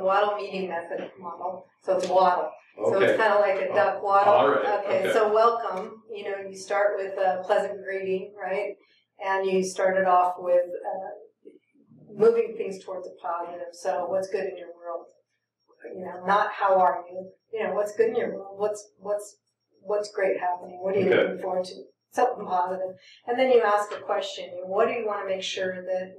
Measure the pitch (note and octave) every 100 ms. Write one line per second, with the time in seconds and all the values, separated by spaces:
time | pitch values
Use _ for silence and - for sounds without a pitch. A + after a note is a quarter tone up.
0 | F#3+ G3 G#3 G#3 G3 F#3+ F#3 E3+ E3+ F#3
1 | F#3 - F3+ F3 F#3 F3+ - _ - F#3
2 | F#3 F#3 F#3 F3 - - _ - - F#3+
3 | F#3+ - A3 G3+ G3+ F#3+ F#3+ - G3+ -
4 | G3+ G3 G3+ - C#3 - - G3+ - F#3+
5 | F#3+ A3+ G#3+ G#3+ - - - F#3+ A3+ -
6 | - G#3+ G#3 G3 G3 F#3+ - G#3 G#3 G3
7 | F#3+ F#3+ F#3 F#3 - G3 G3 - F#3 F#3+
8 | F#3+ F#3 - - F#3 G3 G3+ - _ _
9 | _ - F#3+ F#3+ F#3+ F#3+ F#3 - F#3+ F#3+
10 | F#3 F3+ F3+ F3+ F3+ F3+ F3 E3+ D3+ D3+
11 | D#3 D#3 - _ - - _ _ _ -
12 | - G3+ A3 A#3 G#3+ - G3 F#3+ - F#3
13 | F3+ - F3+ E3+ F3 F3 F3 - G3 F3+
14 | F3+ F#3+ F#3+ G3+ F#3 F3 E3+ E3+ E3+ E3+
15 | - _ _ _ _ _ _ _ - -
16 | F3+ F3+ F3+ G3+ G#3+ - G3 F#3+ F#3 -
17 | - F#3 F#3 - _ A3 F#3 G3 G#3 -
18 | A#3 A3+ F#3 F#3 - G3 G#3 G#3 - _
19 | G3 G#3 G#3+ - _ _ _ _ F#3+ G#3
20 | G#3 - F#3+ - F3+ F3+ F#3 F3+ F#3+ G3+
21 | F3+ F#3 F#3 - F#3 F#3 F#3 - - _
22 | _ - B3+ A#3 F#3 F#3 F#3 F#3 F#3 -
23 | - - - A#3+ C4 A#3 G#3+ G#3 G#3 F#3+
24 | - G3+ F#3+ - F#3 F3+ F#3 G3 A#3 A#3
25 | G#3+ G3+ F#3+ F#3+ F#3+ F#3+ F#3+ F#3 F#3 F#3
26 | F#3